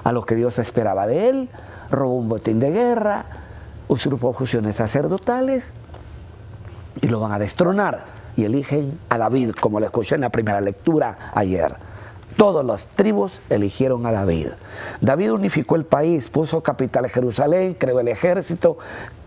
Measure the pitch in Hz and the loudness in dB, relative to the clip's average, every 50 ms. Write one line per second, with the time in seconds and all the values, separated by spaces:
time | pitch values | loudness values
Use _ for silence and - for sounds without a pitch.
0 | - 117 120 120 110 - 113 113 120 123 113 123 113 - - 120 110 101 92 95 | -2 0 0 0 0 0 2 2 2 2 0 -2 -4 0 0 0 2 2 2 2
1 | 101 110 127 170 214 254 269 269 254 247 - - - - - - - - - - | 2 2 2 2 4 2 2 2 -2 -6 -10 -16 -18 -18 -16 -16 -4 -2 0 0
2 | 139 127 127 127 117 110 113 104 - 113 110 113 135 143 165 220 247 240 233 226 | 2 0 0 0 0 0 -2 -2 0 0 2 2 2 2 2 2 2 2 2 2
3 | 208 208 202 - - - - - - - - - - - - - - - - 117 | 2 0 0 -2 -6 -8 -12 -14 -16 -16 -16 -16 -16 -16 -16 -12 -4 -2 -2 0
4 | - - 139 117 120 131 123 - 131 117 123 117 107 107 104 - 113 107 - 135 | 0 0 0 0 0 0 0 0 -2 0 0 0 0 0 0 0 -2 0 0 0
5 | - 147 185 190 - 247 240 254 262 262 269 247 - - - - - - - - | 0 0 -2 -2 0 -2 0 0 0 0 0 -2 -4 -6 -14 -18 -18 -18 -18 -18
6 | - - - - - - - - - - - - - - - - - - - - | -18 -18 -18 -18 -18 -18 -18 -18 -18 -18 -18 -16 -16 -16 -16 -16 -18 -16 -6 -2
7 | - 113 117 107 110 104 104 101 104 98 - - 180 175 190 208 196 165 - - | 0 0 2 0 0 -2 0 -2 -2 -2 0 2 2 2 4 2 2 0 -2 -4
8 | - - - - - - - - 107 104 120 143 131 - 143 151 143 135 156 - | -8 -14 -18 -18 -18 -6 -2 0 0 2 0 0 0 0 0 0 0 -2 -6 -8
9 | - - 123 113 110 110 123 135 123 110 104 - - 110 104 107 107 101 - 120 | -4 -2 0 2 2 2 2 2 2 0 0 0 0 0 2 0 0 0 0 -2
10 | 104 - 143 151 131 117 - 120 110 107 101 101 98 98 95 - - 165 160 151 | 0 2 0 0 0 0 0 0 0 2 0 0 0 -2 -2 0 0 2 2 4
11 | 135 117 - - - - - 104 104 92 92 87 82 - - - - - - - | 2 0 -2 -8 -12 -2 0 2 2 2 2 0 0 -2 -4 -8 -14 -16 -16 -16
12 | - - - - - - - - 208 202 170 151 135 120 104 - - - - - | -16 -18 -18 -18 -18 -4 4 4 6 6 6 4 2 0 -2 -4 -6 -4 0 2
13 | 196 214 208 202 202 185 - - - - - 104 101 98 - - 131 131 127 120 | 2 4 2 2 0 -2 -6 -12 -4 0 2 2 2 0 0 0 2 2 2 0
14 | 120 117 113 98 98 92 82 80 73 64 - - - - - - - - - - | 0 0 0 2 2 2 2 0 0 -4 -8 -10 -14 -16 -14 -12 -12 -12 -4 0
15 | - - 135 160 202 220 220 202 196 196 - 151 156 - 165 165 147 - - 139 | 2 2 2 4 2 2 2 2 0 0 0 0 2 2 2 2 4 2 2 4
16 | 156 170 170 147 117 - - 160 160 - 165 160 - 151 123 - 131 117 - - | 4 4 2 0 0 0 0 0 0 2 0 0 0 0 0 0 -2 0 0 0
17 | 135 - - 127 127 123 104 131 143 147 175 185 185 185 170 - - 127 123 127 | 0 2 0 0 0 0 2 2 2 4 4 2 2 0 -2 -2 0 2 2 2
18 | 120 120 113 - - 180 180 190 - - 170 - - 170 147 - - - - - | 2 2 0 2 2 2 2 0 0 -4 0 4 4 4 4 2 -6 -14 -14 -14
19 | - - - - - | -14 -14 -16 -18 -20